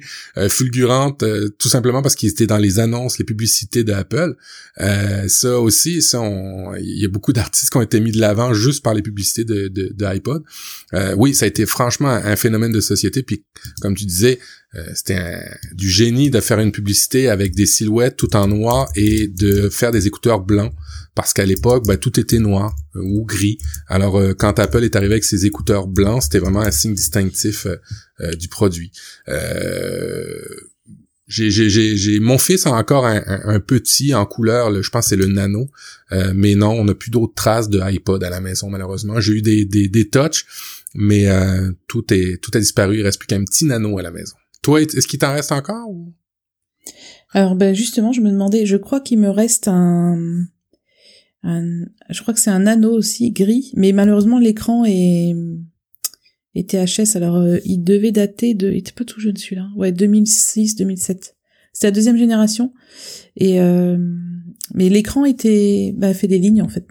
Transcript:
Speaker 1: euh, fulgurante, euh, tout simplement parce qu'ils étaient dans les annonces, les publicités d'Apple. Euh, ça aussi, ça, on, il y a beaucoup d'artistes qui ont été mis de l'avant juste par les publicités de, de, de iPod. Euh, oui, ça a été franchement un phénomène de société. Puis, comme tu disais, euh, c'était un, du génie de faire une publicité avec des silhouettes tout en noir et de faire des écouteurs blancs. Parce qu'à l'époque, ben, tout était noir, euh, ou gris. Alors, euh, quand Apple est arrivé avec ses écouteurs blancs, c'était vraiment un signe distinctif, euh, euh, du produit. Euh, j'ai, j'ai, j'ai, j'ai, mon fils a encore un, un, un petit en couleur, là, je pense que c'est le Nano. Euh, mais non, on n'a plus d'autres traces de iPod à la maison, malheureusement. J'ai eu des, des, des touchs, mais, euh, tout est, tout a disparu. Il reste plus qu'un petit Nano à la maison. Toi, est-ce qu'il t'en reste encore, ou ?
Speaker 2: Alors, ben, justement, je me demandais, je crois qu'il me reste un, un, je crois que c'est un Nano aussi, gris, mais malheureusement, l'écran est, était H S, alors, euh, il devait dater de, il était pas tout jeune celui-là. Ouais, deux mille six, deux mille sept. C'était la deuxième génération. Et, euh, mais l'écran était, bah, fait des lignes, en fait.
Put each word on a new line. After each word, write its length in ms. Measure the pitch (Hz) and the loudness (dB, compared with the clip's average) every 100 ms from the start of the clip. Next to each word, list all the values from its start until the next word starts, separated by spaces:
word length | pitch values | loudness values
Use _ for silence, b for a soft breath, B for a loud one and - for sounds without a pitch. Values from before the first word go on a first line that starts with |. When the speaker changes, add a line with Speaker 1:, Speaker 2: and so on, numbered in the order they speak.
| B B B - | B B B -4
Speaker 1:
euh, 120 | 98 | -2
fulgurante, 760 | - 131 123 123 127 139 139 | 0 -2 0 2 2 0 -2
euh, 260 | 113 107 104 - | -2 -2 -4 -2
tout 100 | - | 0
simplement 320 | 135 120 123 | 2 2 0
parce 140 | 139 - | 0 0
qu'ils 140 | 110 | -2
étaient 180 | - 110 | 0 0
dans 100 | 104 | 2
les 220 | 104 95 | 2 2
annonces, 400 | 113 120 123 - | 0 -2 -4 -4
les 60 | - | -6
publicités 580 | 107 110 - 104 123 | -4 -2 -2 -2 -2
d'Apple. 520 | 107 98 92 120 175 123 B B B - | 0 -2 -2 -2 -2 -4 B B B -4
Euh, 480 | 92 104 101 98 95 | -2 0 0 -2 0
ça 320 | - 123 123 | 0 2 2
aussi, 420 | 117 104 151 170 | 2 2 0 0
ça, 200 | 139 123 | 0 0
on, 520 | 110 95 95 95 92 95 | -2 -4 -8 -10 -10 -8
il 240 | 92 95 | -8 -4
y 60 | 101 | -2
a 40 | |
beaucoup 240 | 101 - | -2 -2
d'artistes 360 | 123 95 - - | -2 -2 -2 0
qui 80 | 135 | 0
ont 40 | |
été 180 | 113 113 | 2 2
mis 120 | 110 | 0
de 80 | 110 | 2
l'avant 340 | 107 104 123 | 2 2 0
juste 280 | 107 120 139 | 0 0 0
par 120 | 120 | -2
les 80 | 107 | -2
publicités 420 | 104 104 98 - | -4 -6 -4 -4
de, 240 | 113 104 98 | -2 -4 -4
de, 260 | 95 95 | -6 -6
de 120 | 101 101 | -4 -4
iPod. 360 | 95 - 156 B B B B - | -4 -4 -8 B B B B -8
Euh, 200 | 90 98 95 | -4 -2 2
oui, 180 | 135 139 | 2 2
ça 100 | 110 | 0
a 20 | |
été 160 | - 110 | 0 -2
franchement 420 | - 123 - 143 | 0 -2 0 0
un 280 | 117 104 104 | 0 0 0
phénomène 340 | - 110 117 | 0 0 0
de 80 | 110 | 0
société. 440 | - 101 101 135 | 0 0 -2 -2
Puis, 200 | 127 107 _ B B - | -4 -6 _ B B -8
comme 140 | 101 98 | -4 -4
tu 100 | 104 | -4
disais, 340 | 90 120 127 B B _ - | 0 2 0 B B _ -16
euh, 100 | 82 85 | -12 -8
c'était 200 | - 95 | -4 -4
un, 260 | 87 87 85 - - | -4 -8 -12 -16 -16
du 160 | 95 98 | -6 0
génie 400 | 101 117 120 143 | 4 4 4 2
de 100 | 123 | 2
faire 200 | - 107 | 2 2
une 120 | 110 | 2
publicité 560 | - 101 101 - 131 123 | 0 -2 0 0 2 2
avec 260 | 101 98 | 2 0
des 120 | 95 98 | 2 2
silhouettes 500 | - 107 110 127 - | 2 2 2 2 0
tout 200 | - 107 | 0 2
en 100 | 101 | 2
noir 420 | 104 113 123 135 - | 2 0 0 -2 0
et 320 | 104 107 104 | 2 2 0
de 400 | 90 104 101 101 | 0 2 2 2
faire 220 | - 120 | 0 0
des 160 | 113 95 | 2 0
écouteurs 320 | - 113 110 | 0 0 0
blancs. 320 | 95 104 101 71 B B B | 2 0 0 -6 B B B
Parce 200 | - - | -6 -2
qu'à 120 | - 98 | 0 0
l'époque, 400 | 95 117 127 107 | 2 2 2 2
ben, 120 | 98 | 0
tout 200 | - 120 | 0 0
était 180 | 110 117 | 2 2
noir, 340 | 107 98 104 - - 95 | 2 0 -2 -6 -12 -8
euh, 60 | |
ou 220 | 92 101 110 | -4 -4 -2
gris. 320 | 104 101 107 B B - | -2 -2 -2 B B -4
Alors, 280 | 95 98 95 | 0 2 2
euh, 180 | 95 | 2
quand 260 | 95 104 - | 2 0 2
Apple 260 | 101 117 117 | 2 2 0
est 100 | 104 | 0
arrivé 200 | 98 110 | 0 0
avec 100 | - | 0
ses 200 | 101 98 | 0 0
écouteurs 420 | - - 101 95 | 0 -2 -2 -2
blancs, 360 | 95 101 120 | 0 2 2
c'était 160 | - 101 | 0 0
vraiment 220 | 92 98 | 2 0
un 100 | 107 | 0
signe 220 | - 113 | 0 -2
distinctif, 720 | 101 - 107 95 - 110 104 98 | -2 -2 0 -2 -2 -4 -4 -6
euh, 100 | 85 B 107 B - | -8 B -16 B -12
euh, 120 | 82 | -8
du 140 | 82 87 | -8 -8
produit. 440 | - 101 85 85 B B B - | -2 0 0 -8 B B B -8
Euh, 1120 | 76 85 85 50 50 50 50 50 50 50 50 50 - - _ - - _ _ - | -6 -4 -6 -6 -6 -6 -6 -6 -8 -10 -12 -14 -18 -20 _ -20 -20 _ _ -10
j'ai, 220 | 113 110 | -2 0
j'ai, 180 | 101 110 | 2 4
j'ai, 280 | 104 110 104 | 4 2 0
j'ai, 220 | 101 104 | 0 2
mon 160 | 110 131 | 2 2
fils 280 | - 190 170 | 2 2 2
a 60 | |
encore 340 | 117 110 143 127 | 0 2 2 2
un, 160 | 107 - | 0 -2
un, 160 | 95 104 104 | -4 -2 -2
un 40 | |
petit 540 | - 127 - - 139 | 2 0 0 0 0
en 120 | 127 101 | 0 0
couleur, 440 | - 110 120 117 | 0 0 2 0
là, 120 | 98 | 0
je 80 | - | -2
pense 160 | 117 113 | -2 0
que 40 | |
c'est 60 | 101 | 2
le 100 | 95 | 2
Nano. 420 | 98 98 104 135 B B B _ | 2 0 -2 -4 B B B _
Euh, 180 | 95 95 | -2 0
mais 220 | 95 101 101 | 2 4 4
non, 160 | 104 | 4
on 140 | 117 104 | 2 0
n'a 100 | 92 | 0
plus 160 | - | -2
d'autres 220 | 113 113 - | -2 -2 -2
traces 340 | - 113 107 | 0 0 2
de 120 | 101 | 0
iPod 420 | 95 95 - 95 | 0 -2 -2 -2
à 60 | 90 | -4
la 100 | 90 | -6
maison, 300 | 95 92 101 | -6 -6 -8
malheureusement. 500 | 98 95 95 104 113 | -8 -8 -8 -4 -2
J'ai 140 | 104 | 0
eu 80 | 107 | 0
des, 240 | 107 107 101 | 2 2 2
des, 240 | 104 98 | 2 2
des 200 | 113 107 | 2 2
touchs, 360 | 131 156 - B B B B B 101 | 2 0 -2 B B B B B -2
mais, 320 | 104 104 101 | 2 4 4
euh, 440 | 95 95 92 95 90 - | 4 2 0 -2 -6 -8
tout 260 | 117 113 | -6 0
est, 280 | 98 92 90 | 0 0 -4
tout 100 | - | -4
a 60 | 120 | -2
disparu. 400 | 101 - 98 107 | 0 0 0 0
Il 40 | |
reste 160 | 101 - | -2 -4
plus 80 | - | -4
qu'un 160 | 101 | -4
petit 220 | 98 - 160 | -2 0 0
Nano 320 | 120 107 98 | 0 -2 -4
à 40 | |
la 100 | 87 | -6
maison. 240 | 85 85 - _ _ | -10 -16 -18 _ _
Toi, 200 | - 151 | 2 2
est-ce 260 | 156 135 - | 2 0 -2
qu'il 120 | 139 | -2
t'en 140 | 143 | -2
reste 180 | 143 143 | -2 -2
encore, 380 | 143 139 220 233 | -4 -4 -8 -10
ou ? 240 | 180 170 170 _ _ _ _ _ _ B B B B _ | -14 -16 -20 _ _ _ _ _ _ B B B B _
Speaker 2:
Alors, 240 | 196 190 185 | 0 2 4
ben, 180 | 196 | 2
justement, 380 | 190 240 - 220 | 2 -2 -2 0
je 80 | 247 | 2
me 80 | 214 | 2
demandais, 360 | 196 196 220 208 | 2 2 0 2
je 120 | 196 | 0
crois 220 | - 277 | 0 -4
qu'il 200 | 269 226 | 0 2
me 100 | 202 | 2
reste 380 | 196 233 - - | 2 0 0 0
un, 800 | 180 180 175 175 170 170 175 175 _ _ b b b b b b _ | 2 4 4 2 0 -2 -4 -6 _ _ b b b b b b _
un, 420 | 175 170 170 170 175 - - | -6 -4 -4 -6 -8 -14 -16
je 120 | 170 | -8
crois 120 | - | -4
que 60 | 226 | -2
c'est 100 | - | 2
un 80 | 190 | 4
Nano 320 | 202 226 220 | 4 4 4
aussi, 400 | 233 214 - 233 | 2 0 -2 -2
gris, 400 | - 196 233 269 - | 2 2 2 0 2
mais 180 | 190 | 2
malheureusement, 440 | 196 202 208 208 247 | 4 4 4 4 4
l'écran 460 | 233 214 - 233 233 | 4 2 0 2 2
est, 480 | 190 180 175 170 170 170 165 165 _ _ _ - b b b _ | 4 4 2 0 -2 -4 -8 -12 _ _ _ -14 b b b _
était 240 | - 185 190 | -8 -2 0
H 240 | 180 202 | 0 0
S, 140 | 214 185 | 0 0
alors, 220 | 170 175 | 0 2
euh, 200 | 175 175 185 | 2 0 0
il 180 | 185 | -2
devait 280 | 170 202 220 | 2 2 2
dater 420 | 214 202 - 240 | 2 0 0 -2
de, 160 | 214 196 | 0 -2
il 80 | 202 | -4
était 140 | 185 | -6
pas 120 | - 240 | -10 -12
tout 140 | - | -6
jeune 180 | 214 190 | -6 -6
celui-là. 320 | - 190 190 202 | -8 -10 -8 -4
Ouais, 140 | 190 | -2
deux 140 | 175 202 | 2 2
mille 220 | 214 214 | 4 4
six, 480 | - - 214 214 214 | 2 0 0 -2 -2
deux 100 | 196 | -4
mille 140 | 185 | -4
sept. 360 | - 185 - _ _ _ _ | -6 -8 -10 _ _ _ _
C'était 140 | - 214 | -2 0
la 40 | |
deuxième 260 | 202 220 233 | 2 4 4
génération. 560 | 233 220 214 214 247 B B B B B B - | 4 4 2 2 -4 B B B B B B -2
Et, 240 | 190 185 | 2 4
euh, 360 | 180 175 175 180 175 175 175 175 170 - - 185 | 4 4 2 0 -2 -6 -8 -12 -14 -16 -8 0
mais 140 | 185 | 4
l'écran 360 | 208 214 277 285 | 4 2 0 0
était, 680 | 254 226 208 202 202 196 196 | 2 2 4 4 2 -2 -2
bah, 160 | 196 | -2
fait 140 | 190 202 | 0 0
des 100 | 185 | 2
lignes, 240 | 190 214 | 4 4
en 80 | 175 | 2
fait. 160 | - - | -4 -6